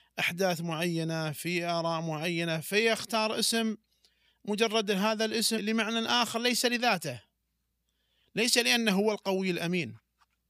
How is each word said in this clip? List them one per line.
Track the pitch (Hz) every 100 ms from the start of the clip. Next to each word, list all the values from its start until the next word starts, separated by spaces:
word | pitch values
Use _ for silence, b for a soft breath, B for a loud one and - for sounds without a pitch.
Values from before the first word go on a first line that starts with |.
| b -
أحداث | - 175 190 165
معينة، | 170 160 175 165 160 160 156
في | 139 170 175 170
آراء | 170 165 165
معينة، | 165 151 175 165 170 160
فيختار | - 202 226 214 - 220 220 226
اسم | 214 226 220 208 _ b b b b b 196
مجرد | 208 226 220 208
هذا | 190 214 220 220
الاسم | 226 208 220
لمعنى | 208 226 214 226
آخر | 233 240 226 233
ليس | 247 240 240
لذاته، | 240 240 185 151 123 - _ _ _ _ _ _ _ _ _ _ -
ليس | 240 240
لأنه | 240 240 226
هو | 190 214
القوي | 202 196 190 190
الأمين، | 175 170 180 123 113 _ _ _ _